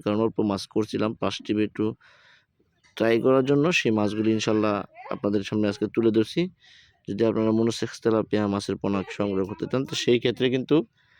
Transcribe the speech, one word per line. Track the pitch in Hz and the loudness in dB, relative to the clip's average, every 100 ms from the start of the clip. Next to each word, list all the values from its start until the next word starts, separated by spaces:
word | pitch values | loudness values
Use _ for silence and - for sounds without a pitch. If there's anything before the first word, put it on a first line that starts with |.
কারণ | - 104 | -2 0
অল্প | 113 - | 0 0
মাছ | 110 98 - | -2 -2 -2
করছিলাম | 110 107 107 107 113 | -4 -2 -2 -4 -2
পাঁচটি | 98 - - | -4 -4 -2
বে | 107 | -2
একটু | 107 - 107 117 - _ _ _ _ _ _ _ _ - | -2 -2 -4 -4 -14 _ _ _ _ _ _ _ _ -2
ট্রাই | 113 117 | 2 4
করার | 127 131 131 | 4 4 4
জন্য। | 143 156 | 2 4
সেই | 175 123 | 2 2
মাছগুলি | 107 104 104 110 | 0 0 0 0
ইনশাল্লাহ | 110 110 107 107 101 - - - | 0 2 2 2 0 -4 -14 -10
আপনাদের | 95 104 101 | -4 -2 -2
সামনে | 98 107 104 | -2 0 0
আজকে | 101 107 | 0 -2
তুলে | - 113 | 2 2
ধরছি। | 110 110 - 180 - _ - _ _ - | 4 2 0 -4 -6 _ -20 _ _ -10
যদি | 101 | -2
আপনারা | 113 107 110 | 0 2 2
মনোসেক্স | 110 113 - 117 - | 2 0 -2 -6 -4
তেলাপিয়া | 117 110 104 104 104 | 0 0 0 -2 0
মাছের | 101 - 98 | -2 -4 -4
পোনা | 101 101 92 | -2 -2 -4
সংগ্রহ | - 101 95 95 | -4 -4 -2 -4
করতে | 104 - | -6 -4
চান, | 127 139 | -4 -4
তো | - | -2
সেই | - 120 | 2 2
ক্ষেত্রে | 127 - 127 | 2 0 0
কিন্তু | 131 120 151 233 _ _ | -2 2 0 0 _ _